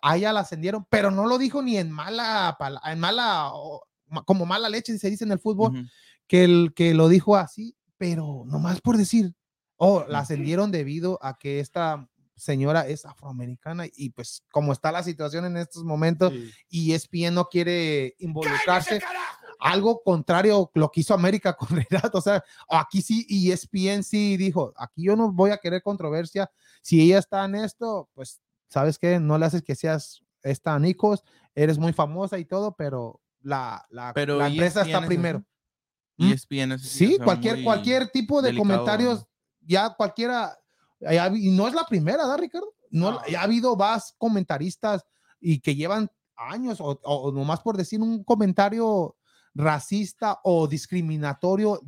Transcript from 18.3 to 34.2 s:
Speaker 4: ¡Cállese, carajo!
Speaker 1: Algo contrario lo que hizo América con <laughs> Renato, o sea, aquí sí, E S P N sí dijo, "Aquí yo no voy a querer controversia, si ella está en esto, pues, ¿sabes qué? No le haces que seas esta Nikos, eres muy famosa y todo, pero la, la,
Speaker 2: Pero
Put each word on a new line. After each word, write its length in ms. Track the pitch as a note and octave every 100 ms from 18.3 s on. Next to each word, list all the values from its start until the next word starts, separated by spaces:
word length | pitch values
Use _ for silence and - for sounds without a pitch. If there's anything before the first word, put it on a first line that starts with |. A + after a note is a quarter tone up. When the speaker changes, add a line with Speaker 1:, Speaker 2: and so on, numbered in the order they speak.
| D#3 D3+ C#3+ - F3+ - G#3+
Speaker 4:
¡Cállese, 0 | F4+
carajo! 300 | F4+ - - - -
Speaker 1:
Algo 440 | D3+ F#3 G#3+ A3+
contrario 680 | G3 E3+ D3 F3 G#3 G#3 F3
lo 160 | D#3+ D3+
que 100 | -
hizo 140 | D3+
América 420 | G3 F3+ G3+ F#3+ -
con 120 | A#2+
<laughs> 180 | D#3+ A#2
Renato, 300 | F3+ G3+ F#3+
o 20 |
sea, 240 | G3+ G3+ - - -
aquí 320 | D#3+ D3+ G3
sí, 260 | - A3 A#3
E 240 | G3+ F3+
S 140 | F3+ -
P 240 | G3 F#3+
N 120 | G3+
sí 340 | F#3+ G#3 G#3 F#3+
dijo, 360 | F#3+ D#3+ C3 -
"Aquí 280 | A#2+ -
yo 120 | F3+ G#3+
no 160 | A3+
voy 180 | F3+ G3
a 60 | G#3
querer 240 | E3+ F3+
controversia, 680 | G3+ G3+ D#3+ D#3 E3+ G3+ F#3+ _ _ _
si 180 | - E3
ella 180 | D#3+ G3
está 260 | - G3 G3
en 80 |
esto, 560 | G3+ G#3+ - A#3 G3+ D3
pues, 260 | - C3 - _ _ _
¿sabes 300 | C#3 D3+ D3+
qué? 200 | F3 F3
No 200 | D3+ D#3
le 80 | D#3+
haces 160 | E3+
que 120 | -
seas 480 | C3+ D#3+ D#3 - - _ _
esta 360 | C3+ C3+ E3 D3
Nikos, 460 | E3 F#3 G#3 G3+ _ _ _
eres 240 | - D#3 D3+
muy 140 | E3
famosa 440 | D#3 D3 E3+ G3 F#3+
y 60 |
todo, 320 | E3 F#3+ G#3 -
pero 440 | D3 C3 A#2 - _ _
la, 460 | C3+ C3+ B2 G#2 -
la, 220 | A#2+ B2
Speaker 2:
Pero 240 | C3